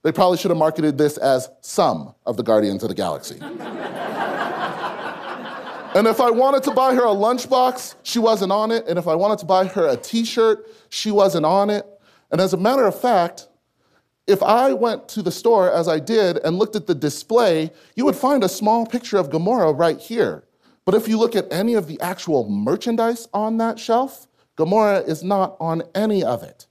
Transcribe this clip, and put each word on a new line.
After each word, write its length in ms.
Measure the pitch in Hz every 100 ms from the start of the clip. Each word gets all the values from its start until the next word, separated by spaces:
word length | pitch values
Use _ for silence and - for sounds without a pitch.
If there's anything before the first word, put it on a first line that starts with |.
They 100 | -
probably 260 | - 185 175
should 120 | 196
have 80 | 170
marketed 400 | 156 156 151 143
this 180 | 147 -
as 320 | 139 131 127 _
some 540 | - - 160 85 71 _ -
of 100 | 117
the 60 |
Guardians 400 | 113 110 104 98
of 60 | 110
the 60 |
Galaxy. 460 | 92 90 73 - -
<laughs> 60 | - - - - - - - - - - - - - - 208 - 202 - - - - - - - - 196
And 120 | 220
if 120 | 214
I 80 | 240
wanted 360 | 226 262 277
to 80 | 269
buy 200 | 254 262
her 120 | 254
a 100 | 240
lunchbox, 800 | 202 214 247 - 254 254 254 - -
she 160 | - 240
wasn't 320 | 226 214 190
on 220 | 202 220
it. 120 | 226 226
And 100 | 170
if 80 | 170
I 80 |
wanted 240 | 160 202 208
to 80 | 160
buy 200 | 185 185
her 200 | 196 156
a 100 | 123
t-shirt, 680 | - 226 226 247 226 214 - - _
she 240 | - 220
wasn't 340 | 202 196 165 151
on 240 | 190 208
it. 160 | 208 - - _ _ _
And 80 | 160
as 120 | 185
a 40 | 175
matter 280 | 202 269
of 160 | 220 -
fact, 460 | 247 202 175 - - _ _ _ _ _ _ _ -
if 160 | 196
I 300 | - 233 269
went 340 | 233 233 175 -
to 120 | 214
the 80 | 180
store, 400 | - 233 220 180
as 160 | 165 170
I 140 | 156
did, 380 | 135 226 190 165
and 200 | 160 180
looked 160 | 214
at 140 | 208 170
the 80 | 151
display, 720 | 147 - - 233 220 160 160 - _
you 100 | - 277
would 100 | -
find 260 | 262 285
a 60 | 185
small 380 | - 208 233 226
picture 320 | 240 - 202
of 120 | 151
Gamora 420 | 160 180 247 160 143
right 220 | 170 -
here. 420 | - 226 123 76 _ _ _ _
But 120 | - 214
if 100 | 226
you 100 | 220
look 200 | 226 214
at 100 | -
any 220 | 165 226
of 120 | 226 156
the 140 | 160
actual 480 | 175 190 - 143 104
merchandise 800 | 101 107 175 240 233 226 233 -
on 260 | 208 214 226
that 200 | 226 226
shelf, 480 | - 233 269 - - _ _ -
Gamora 500 | 160 214 214 196 -
is 160 | 156
not 340 | 175 202 185 -
on 240 | 165 165 -
any 300 | 190 220 202
of 180 | 120 120
it. 240 | - _ -